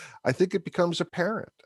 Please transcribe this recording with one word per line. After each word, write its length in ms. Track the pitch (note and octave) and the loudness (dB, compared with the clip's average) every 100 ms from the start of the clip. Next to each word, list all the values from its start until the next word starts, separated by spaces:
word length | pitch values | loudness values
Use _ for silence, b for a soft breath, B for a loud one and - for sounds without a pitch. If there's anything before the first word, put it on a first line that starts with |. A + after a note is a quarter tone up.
| B B | B B
I 80 | - | -2
think 220 | B2+ F#3 | 2 2
it 100 | F#3+ | 2
becomes 360 | - - F3 E3+ | -4 0 2 0
apparent. 500 | E3+ F3+ F3+ A3 - _ | -4 -2 -2 -4 -10 _